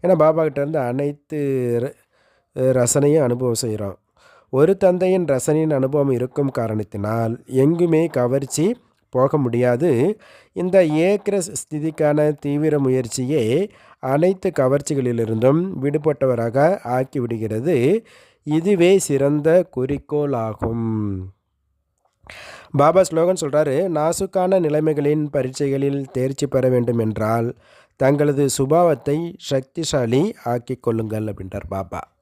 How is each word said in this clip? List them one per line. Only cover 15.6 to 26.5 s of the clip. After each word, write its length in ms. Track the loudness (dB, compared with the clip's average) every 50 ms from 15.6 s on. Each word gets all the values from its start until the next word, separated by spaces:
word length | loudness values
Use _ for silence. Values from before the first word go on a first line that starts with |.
| 0 -2 -6 -4 -4
விடுபட்டவராக 960 | -2 -4 -2 -2 -2 -2 0 0 0 0 0 -2 -2 0 2 2 2 2 0 -4
ஆக்கிவிடுகிறது. 1200 | -4 -2 -2 -2 -2 -4 -6 -4 -4 -4 -4 -4 -4 -4 -4 -2 0 0 2 2 2 2 0 -2 _ -20 -20 _ _ _ _ _
இதுவே 560 | -2 -2 -2 0 0 2 4 4 4 4 4
சிறந்த 720 | 2 0 -2 0 0 0 0 0 2 2 2 2 2 0 -4
குறிக்கோளாகும். 1500 | -6 -4 -4 -4 -6 -6 _ -4 -2 -2 -2 -2 -2 -4 -4 -6 -6 -6 -6 -4 -4 -4 -2 -2 -2 -4 -4 -6 -8 -10 -14 -18 _ _ _ _ _ _ _ _ _ _ _ _ _ _ _ _ _ _ -20 -20 -20 -20 -20 -20 -20 -20 -8 0
பாபா 280 | 2 4 4 6 4
ஸ்லோகன் 400 | 2 2 2 0 2 2 0 0
சொல்றாரு, 360 | -2 -2 0 0 0 2 0 0 0 0
நாசுக்கான 720 | 0 0 0 -2 -2 -2 -6 -4 -2 -2 0 2 2 2
நிலைமைகளின் 640 | 2 2 0 0 0 0 0 0 0 0 0 0 -2 -2
பரீட்சைகளில் 720 | -2 -2 -4 -4 -4 -4 -4 -2 -2 -2 -2 -2 -2 -4 -6 -6
தேர்ச்சி 360 | -6 -4 -4 -4 -2 -4 -4
பெற 220 | -2